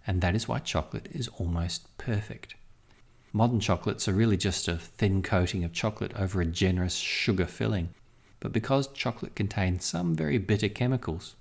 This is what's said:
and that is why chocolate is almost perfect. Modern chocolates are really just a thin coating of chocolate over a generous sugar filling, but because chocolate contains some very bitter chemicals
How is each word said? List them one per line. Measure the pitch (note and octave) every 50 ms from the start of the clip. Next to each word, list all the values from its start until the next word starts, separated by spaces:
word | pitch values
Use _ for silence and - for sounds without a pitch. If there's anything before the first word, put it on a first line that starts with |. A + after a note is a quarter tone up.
| _
and | - F#2 F2+
that | F2+ F2 F2+
is | A2+ - -
why | A#2 -
chocolate | - - - - - - - - - -
is | - - - - -
almost | - F2+ E2+ E2+ E2+ E2+ F2+ - - - - - -
perfect. | - B2 A2 G2+ G#2+ - - - - - - - - - - - - _ - - - - - - - _
Modern | - G#2 A2+ A#2+ B2 G#2+
chocolates | - - F#2 E2+ - G#2+ - - - A2
are | F#2
really | G2+ A2+ A2+ G2+ F2+
just | - G2 F2+ - - -
a | E2+ E2
thin | - - - - A2 G2+ G2 F#2+
coating | F#2 - - F#2 F2+ F2 - F#2+
of | F2 E2 -
chocolate | - - G#2+ G#2+ - - - -
over | - F#2+ F#2 F#2 F#2+
a | F2
generous | E2 D#2+ - G2+ F#2 F2+ F2+ F2+ F2+ -
sugar | - - - - - - - G2+ F#2 F2+
filling, | - - - A#2 A2 G#2+ F#2+ E2+ E2+ - _ - - - _ - - - -
but | - G2+
because | G2 - A2+ - C#3 C#3 C3+ -
chocolate | - - - B2+ A#2+ - - - -
contains | - G#2 G2+ - G#2+ F#2+ F2+ F2+ F2+ -
some | - - E2 F2 E2+ E2
very | D#2 D#2+ D2 C#2+ A#2
bitter | F#2+ G2 G#2+ G2+ - G2+
chemicals | - - B2 B2+ C3 A#2+ - - D#2 F2 - - - -